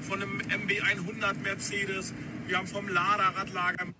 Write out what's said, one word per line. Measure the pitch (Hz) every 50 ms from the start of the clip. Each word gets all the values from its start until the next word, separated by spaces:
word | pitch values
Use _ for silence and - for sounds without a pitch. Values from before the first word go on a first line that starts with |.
| - -
Von | 196 196
einem | 202 196 - -
M | - - - - - 196
B | 202 208
einhundert | - - 202 202 180 180 220 220 214 202 196 -
Mercedes. | - 196 190 - - - 208 202 202 190 196 190 185 175 - - - - - - - -
Wir | 180 180
haben | 185 -
vom | - 202 202 202
Lada | 190 196 196 196 202 208 190 175
Radlager | - - - - 190 190 180 - 180 170 - - - -